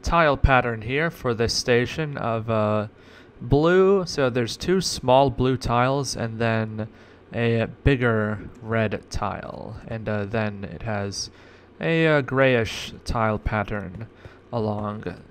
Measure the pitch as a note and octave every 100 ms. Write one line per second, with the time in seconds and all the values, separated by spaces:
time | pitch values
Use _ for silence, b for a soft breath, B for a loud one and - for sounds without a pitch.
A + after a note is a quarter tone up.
0 | - E3+ D#3 C3+ - B2+ B2 A2+ A2+ C#3
1 | E3 - B2+ A2+ A2+ - - A#2+ B2 -
2 | D3+ C#3+ A#2 A2+ A2+ A2 G#2+ G#2+ G#2 B
3 | B B B - A#2+ C#3 E3 F#3 F#3+ G3
4 | F3 - C3 B2 A2+ - - F#3+ E3+ -
5 | B2+ B2+ C#3 A#2+ B2+ B2+ - A#2+ B2+ C#3
6 | B2+ - A2+ A2 A2+ A2+ A2 A2 G#2+ B
7 | B B B A2 A#2 A#2 A2+ - C#3 C3
8 | B2 A2 G#2 G#2 G2+ - A2 A2+ A2 G#2
9 | - - G#2 F#2 - - - A2+ - A2+
10 | A2 G#2+ G2+ A2+ G#2+ G2+ G2+ A2 A#2 G#2
11 | G2+ F#2+ - B B B B - D#3+ E3
12 | D#3+ D3+ C3 C3 C3+ A#2+ G#2 - - -
13 | - A#2+ A2 G#2+ - G#2+ G2+ G#2 F#2 F2+
14 | A2+ B B B - A#2+ G#2+ G#2 G#2+ G#2+
15 | - F2 -